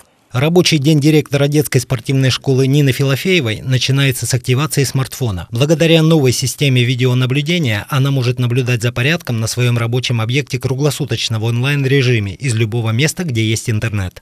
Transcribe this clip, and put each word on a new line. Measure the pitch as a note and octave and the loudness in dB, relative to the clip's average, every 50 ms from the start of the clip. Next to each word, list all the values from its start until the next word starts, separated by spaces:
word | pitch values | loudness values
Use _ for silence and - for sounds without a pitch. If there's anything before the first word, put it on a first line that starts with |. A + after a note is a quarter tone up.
| - _ _ _ _ _ | -20 _ _ _ _ _
Рабочий | - B2 C3+ D#3+ E3+ F3+ E3+ - E3 D#3 | -4 -2 0 2 4 4 4 4 2 2
день | C3 D3+ D#3+ D3 | 2 4 4 4
директора | C3+ D#3 D#3 D#3 C#3 - - C#3+ C#3+ C#3+ | 4 4 4 4 2 2 0 0 0 2
детской | D3 D3+ C#3 - - C3 | 2 0 0 2 0 -2
спортивной | - - C3+ A2+ - - C3+ C3+ C3+ C3 | 0 -2 -4 -6 -4 -2 0 0 2 0
школы | B2 - - C#3+ C3+ B2+ C3+ C3 | 0 -2 -2 0 2 2 2 2
Нины | C3+ D3 D3 C3+ | 4 2 2 2
Филофеевой | B2 - C#3 C3+ C3+ B2+ - F#3 F#3 F3 C3+ A2+ G#2+ - | 2 0 0 -2 -2 -2 0 0 0 0 0 -2 -4 -4
начинается | - B2 C3 B2+ - - C3 C#3 C#3 C#3 C3 - - | -2 0 0 0 0 0 0 2 2 0 0 -2 -2
с | - - | -2 -2
активации | A#2+ - - B2+ B2 D3+ D#3 - D3+ C#3 | -2 0 0 0 0 0 -2 0 0 0
смартфона. | A#2+ - C3 B2+ - - - C3+ A2+ G2 F2+ E2 - | 0 0 -2 -4 -4 -6 -6 -4 -4 -4 -6 -8 -6
Благодаря | A2+ A#2 C#3 C#3+ E3 D3 E3 D#3+ E3 E3 | -4 -2 0 2 2 2 2 4 4 4
новой | D#3+ D#3 E3 D#3+ C#3 B2+ A#2+ | 4 4 4 4 4 2 2
системе | - C3 B2 - - D3 C#3 B2+ B2+ A#2+ | 0 -2 -4 -2 -2 0 2 2 2 2
видеонаблюдения | A#2+ C3 A#2 B2+ B2+ B2 B2+ B2+ B2 C3 D3 D3 D3 F3 F3+ D#3+ A#2+ G#2+ G#2 G2+ - | 0 0 0 0 0 2 2 0 0 0 -2 -2 0 0 0 0 0 -2 -2 -4 -4
она | - C3+ C3+ C#3 | -2 0 0 2
может | C#3 C3+ A#2+ A#2+ B2 B2 | 0 0 0 0 0 0
наблюдать | B2 A#2+ A#2+ C3 C3 B2 B2+ A#2 | 0 0 0 0 0 0 0 0
за | G#2+ B2 | -2 -2
порядком | A#2+ - B2 C#3 E3 E3+ - - A#2+ A2 | -2 -2 0 0 -2 -2 -4 -4 -4 -2
на | A2 A2 | -2 -4
своем | - - B2+ A#2+ A#2+ A#2 | -2 0 0 0 0 0
рабочем | A#2 A#2 A#2 B2+ A#2+ - B2 A#2 | 0 -2 -2 -2 -2 -2 -2 -2
объекте | A2 A2 B2 C#3+ C3+ - - B2 | -2 -2 -2 -2 -2 -2 -4 -4
круглосуточно | B2+ B2 C3 B2+ D3 D3 C3+ - C#3+ - A#2+ A2 - - A#2 A2 | -4 -4 -2 -2 -2 -2 -2 -2 -4 -4 -4 -4 -4 -4 -4 -2
в | G#2 | -2
онлайн-режиме | A#2 A#2 A#2 B2 C#3 C#3+ C#3+ C#3 B2+ C3+ C#3+ B2+ B2 B2 A2+ G2+ G2+ F#2+ | -2 -2 -2 -2 0 0 0 0 2 2 2 2 2 2 0 0 -2 -6
из | - C3 C#3 A2+ | -6 -4 -2 -2
любого | A2 A#2 G#2+ A2 A#2+ A2+ A2 | 0 -2 -2 -2 -2 -2 -2
места, | A2 A#2 D3 D#3 - - F#3+ | 0 0 0 0 -2 -2 -4
где | E3 A#2+ A2+ A2+ | -4 -2 0 0
есть | G#2+ A2+ A2 - - | 0 -2 -2 -2 -2
интернет. | A2+ G#2+ A#2+ A2 G2+ G#2 F#2+ F2+ - - | -2 -2 -2 -2 -4 -4 -4 -6 -8 -4